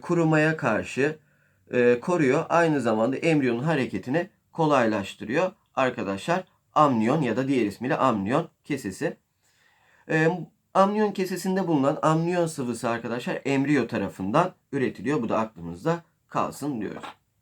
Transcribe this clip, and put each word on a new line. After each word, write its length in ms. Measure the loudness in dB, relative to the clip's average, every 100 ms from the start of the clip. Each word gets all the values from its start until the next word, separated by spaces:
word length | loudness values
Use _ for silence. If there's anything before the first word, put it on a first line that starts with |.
kurumaya 540 | 0 0 2 4 2 0
karşı, 600 | 0 -2 -4 -2 -2 -2 _ _ _ _ -6
e, 280 | 2 4 4
koruyor. 440 | 2 2 4 2 2
Aynı 320 | 2 4 2
zamanda 360 | 0 2 0 0
embriyonun 460 | 2 2 2 0
hareketini 680 | 0 0 -2 -4 -2 -4 -4 _ _
kolaylaştırıyor 1000 | -2 2 4 2 0 -4 -10 -4 -2 -2 -4 _
arkadaşlar. 720 | -2 -2 -2 -6 -6 -2 -4 -4 _ _
Amniyon 480 | 4 4 4 2 2
ya 140 | 0 -2
da 120 | 0
diğer 180 | 0 0
ismiyle 300 | -2 -4 0
amniyon 520 | 2 0 0 -2 -4 _
kesesi. 520 | -8 -6 -6 -6 -6 -6 _ _ _ _ _ _ _ _ -2
E, 180 | 2 2 0 -8 _ _
amniyon 380 | 2 2 4 0
kesesinde 540 | 0 -4 -4 -2 -2 2
bulunan 320 | 2 2 2
amniyon 440 | 2 2 0 0 -2
sıvısı 420 | -2 -6 -4 -4
arkadaşlar 540 | -4 -4 -6 -6 -6
embriyo 420 | -2 0 2 2 2
tarafından 680 | -2 -4 -6 -2 2 0 -2 -8
üretiliyor. 500 | -4 -4 -4 -4 -2
Bu 60 | 0
da 100 | -2
aklımızda 640 | -2 -6 -12 -6 -4 -4 -6 _ _
kalsın 520 | -4 -4 -4 -6 -6
diyoruz. 220 | -6 -8 -14 -18 _ _